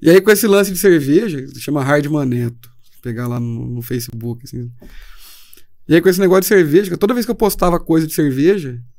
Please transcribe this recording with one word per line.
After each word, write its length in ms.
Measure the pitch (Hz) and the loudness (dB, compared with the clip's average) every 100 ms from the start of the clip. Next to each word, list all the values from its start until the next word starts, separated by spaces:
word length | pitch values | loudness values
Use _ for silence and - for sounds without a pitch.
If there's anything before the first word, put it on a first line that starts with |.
E 80 | - | 6
aí, 100 | 185 | 6
com 100 | 190 | 6
esse 160 | 208 220 | 2 4
lance 260 | 202 202 | 4 2
de 40 | 185 | 2
cerveja, 680 | 202 170 135 151 226 147 135 | 4 4 4 2 2 -6 -10
se 140 | 127 | -14
chama 200 | - 147 | -6 -4
Hard 240 | 131 147 143 | 0 0 0
Maneto, 640 | 151 135 123 120 120 - - | -2 -2 -2 -4 -8 -20 -20
se 160 | - - | -20 -16
pegar 260 | 123 113 123 | -10 -8 -6
lá 100 | 120 | -6
no, 260 | 120 117 123 | -6 -8 -8
no 160 | 120 | -10
Facebook, 640 | 117 127 120 113 117 117 | -6 -8 -8 -10 -10 -10
assim. 260 | - 120 120 120 123 - - - - - - - - - - | -12 -12 -12 -14 -18 -18 -18 -20 -20 -20 -20 -20 -20 -20 0
E 80 | 160 | 2
aí, 60 | |
com 80 | 175 | 2
esse 100 | 180 | 2
negócio 220 | 190 185 | 2 2
de 60 | 190 | 2
cerveja, 500 | 202 160 156 202 170 | 2 4 2 0 -2
toda 160 | 202 | -2
vez 120 | 247 233 | -2 -4
que 60 | |
eu 40 | 233 | -2
postava 440 | 214 - 180 170 | -2 0 0 0
coisa 260 | - 165 156 | 0 0 0
de 80 | |
cerveja 640 | - 151 131 151 202 143 123 120 | -2 -2 0 0 0 -2 -12 -16